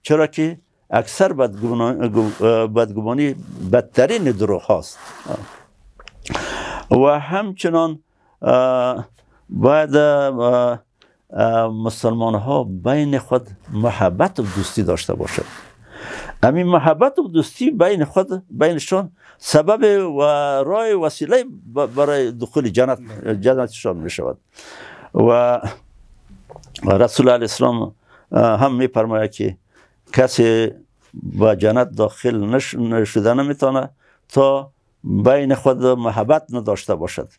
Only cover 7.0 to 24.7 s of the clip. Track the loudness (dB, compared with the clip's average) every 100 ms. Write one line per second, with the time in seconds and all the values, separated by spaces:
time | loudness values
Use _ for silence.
7 | 4 2 -2 -6 -6 -4 -2 0 0 -4
8 | _ _ _ _ 2 2 2 0 -2 -4
9 | -10 _ _ _ _ 0 4 4 4 4
10 | 4 2 0 0 2 2 0 -4 _ _
11 | _ _ _ -2 2 2 0 -2 -6 -2
12 | -2 0 -2 -2 -2 -2 -2 -4 -2 0
13 | 0 -2 -2 -4 -4 -20 -10 -2 -2 0
14 | 0 2 -2 -2 -6 -4 -4 -2 -2 -2
15 | -4 -6 -6 -6 -10 -16 -20 _ _ -20
16 | -16 -14 -14 0 2 2 2 2 2 2
17 | 2 2 0 -2 -2 -2 -2 2 0 2
18 | 0 -2 -2 -6 _ 0 0 0 -2 -4
19 | -4 _ _ _ 2 2 4 4 4 4
20 | 0 0 2 2 0 0 0 0 0 0
21 | -2 -4 0 0 0 -16 -8 -4 -2 0
22 | 0 2 -2 -4 -4 -2 0 2 2 0
23 | -6 -10 -6 0 2 2 -2 -4 -6 -6
24 | -8 -6 -8 -8 _ -20 -20